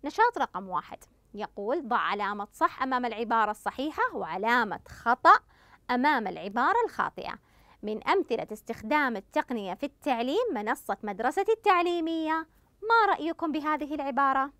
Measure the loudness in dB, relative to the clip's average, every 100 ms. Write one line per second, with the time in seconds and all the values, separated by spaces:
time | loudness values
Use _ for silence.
0 | -8 2 2 2 -4 -6 -6 -6 -8 -18
1 | -20 _ _ -12 -10 -8 -4 -4 -2 -2
2 | 0 -2 -4 -6 -10 -2 -2 -2 -2 0
3 | -2 -4 0 2 2 0 -6 -4 -6 0
4 | -2 -2 -6 -2 2 2 2 -4 -10 -6
5 | 0 4 8 6 _ _ _ -20 -4 0
6 | 2 2 -2 -6 -6 0 2 2 0 -2
7 | -4 -4 -12 -12 _ _ _ _ -8 -6
8 | 0 2 2 -4 -4 -12 -10 -10 0 2
9 | 2 -2 -4 -4 -2 -4 -6 -6 -8 _
10 | -4 -2 0 0 0 -2 -2 -4 -4 -6
11 | -6 -4 -2 0 0 2 4 4 2 0
12 | -2 -2 -2 -2 -4 _ _ _ 2 4
13 | 4 2 -2 -4 -2 -2 -2 -2 -2 -4
14 | -4 0 2 2 -2 _